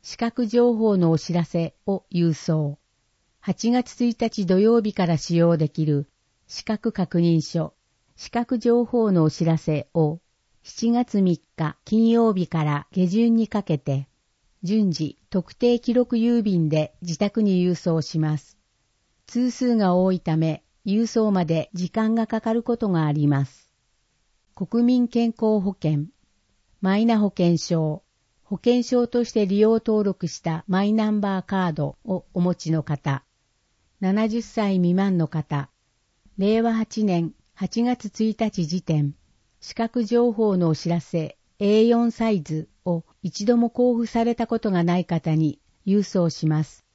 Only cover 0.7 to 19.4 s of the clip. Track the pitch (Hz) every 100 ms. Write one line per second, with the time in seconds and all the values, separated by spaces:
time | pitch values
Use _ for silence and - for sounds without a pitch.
0.7 | 220 220 196 170 160 - 175 165 170 165
1.7 | _ - 196 _ 175 170 156 - 156 147
2.7 | 143 _ _ _ _ _ _ - - 226
3.7 | 247 247 - 240 220 226 - 180 185 214
4.7 | 233 214 202 175 160 - 170 170 170 156
5.7 | - 156 143 147 _ _ _ _ - -
6.7 | 214 233 - 180 170 170 165 - 170 156
7.7 | _ _ _ _ _ - 240 240 247 233
8.7 | 240 233 240 220 180 156 - 165 160 -
9.7 | 151 - 170 151 165 _ _ _ _ -
10.7 | - 226 240 247 202 185 170 _ - 156
11.7 | - - 220 226 233 226 190 170 165 151
12.7 | 143 - - 180 202 233 226 220 208 -
13.7 | 151 - 139 139 _ _ _ _ _ 175
14.7 | 220 202 156 156 - _ 190 - - 240
15.7 | 240 240 240 240 240 233 233 214 180 156
16.7 | 156 151 _ 175 165 202 226 208 185 180
17.7 | 175 180 165 147 160 156 151 _ _ _
18.7 | _ _ _ _ _ _ 233